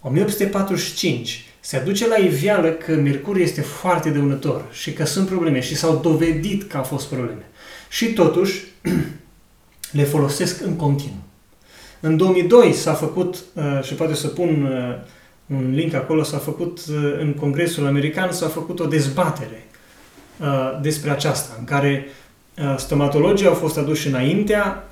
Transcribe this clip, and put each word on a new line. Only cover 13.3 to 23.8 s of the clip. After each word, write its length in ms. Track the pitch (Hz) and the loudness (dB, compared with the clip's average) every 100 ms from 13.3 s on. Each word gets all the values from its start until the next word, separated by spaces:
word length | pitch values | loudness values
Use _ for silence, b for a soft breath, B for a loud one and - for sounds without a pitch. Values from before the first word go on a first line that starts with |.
| - - | -4 -12
uh, 280 | - 147 139 | -4 -2 -2
și 120 | 131 | -4
poate 200 | - 160 | -4 -2
să 120 | 156 147 | -2 -4
pun, 360 | - 175 156 | -2 0 2
uh, 920 | 139 127 123 120 - - - _ _ 139 | 0 -2 -4 -8 -12 -20 -20 _ _ -4
un 180 | 127 | -2
link 200 | 135 160 | 0 0
acolo, 280 | 139 - 156 | -2 0 0
s-a 160 | 147 143 | 0 -4
făcut, 400 | - - 170 - | -6 -6 -6 -8
uh, 400 | 156 151 147 143 | -6 -2 -2 0
în 140 | 151 | -2
Congresul 540 | 143 143 139 170 170 143 | -2 -2 0 0 0 0
American, 460 | 139 147 156 185 | 2 0 -2 -2
s-a 160 | 170 156 | -2 -4
făcut 320 | 160 156 175 | -4 -6 -4
o 60 | 156 | 0
dezbatere, 800 | 151 135 131 180 - 113 113 - B B B B B - - | 2 0 0 -2 -2 -8 -14 -20 B B B B B -20 -8
uh, 380 | 147 135 131 135 | -2 0 -2 -2
despre 280 | 147 - 147 | -4 -2 -2
aceasta, 460 | 139 131 113 - - | -2 0 -2 -6 -12
în 60 | |
care, 420 | 120 143 143 139 - B B _ _ - | -4 0 2 0 -4 B B _ _ -6
uh, 160 | 143 131 | -4 -2
stomatologii 680 | - 143 139 151 170 202 175 | 0 2 2 4 4 6 4
au 80 | |
fost 220 | - 160 | 4 0
aduși 320 | - | -2